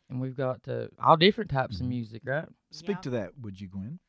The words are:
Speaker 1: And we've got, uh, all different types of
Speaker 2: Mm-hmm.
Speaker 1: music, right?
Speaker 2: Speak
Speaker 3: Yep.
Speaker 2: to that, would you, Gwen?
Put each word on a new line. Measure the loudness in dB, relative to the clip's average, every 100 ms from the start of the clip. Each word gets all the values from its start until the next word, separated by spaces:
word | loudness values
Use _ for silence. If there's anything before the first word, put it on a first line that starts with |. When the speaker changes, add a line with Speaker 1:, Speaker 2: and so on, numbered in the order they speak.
| -8
Speaker 1:
And | -6
we've | -4 -2
got, | -2 -2 -4
uh, | -6 -6 2
all | 6 8
different | 8 4 0
types | 0 0 -2
of |
Speaker 2:
Mm-hmm. | -2
Speaker 1:
music, | -4 -6 -8
right? | -4 -4 -6 -14 _
Speaker 2:
Speak | -10 -6 -4
Speaker 3:
Yep. |
Speaker 2:
to | -2
that, | -4 -4 -8
would | -14 -12
you, | -10
Gwen? | -10 -10 -12